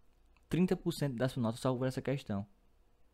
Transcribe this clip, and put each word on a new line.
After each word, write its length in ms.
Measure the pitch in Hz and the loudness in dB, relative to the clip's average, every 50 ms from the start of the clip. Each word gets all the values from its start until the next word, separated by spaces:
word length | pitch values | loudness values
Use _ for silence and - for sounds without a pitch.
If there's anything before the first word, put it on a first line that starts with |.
| _ - _ _ _ _ _ _ _ _ | _ -20 _ _ _ _ _ _ _ _
trinta 280 | - 156 180 180 190 | 2 4 4 4 2
por 160 | 175 - 175 170 | 2 0 -2 -2
cento 220 | - 147 143 127 | 0 -2 -2 0
da 120 | 113 127 131 | 0 -2 0
sua 140 | - 135 120 | 0 0 0
nota 140 | 110 113 123 | 0 0 0
só 160 | - 131 131 | 0 0 0
por 120 | 120 127 131 | 2 0 -2
essa 140 | 131 - | -2 -2
questão." 440 | 123 - 131 143 - - 107 98 101 - - _ _ _ _ _ _ _ _ _ - - | -2 -2 -2 -2 -2 -4 -4 -4 -4 -6 -12 _ _ _ _ _ _ _ _ _ -20 -20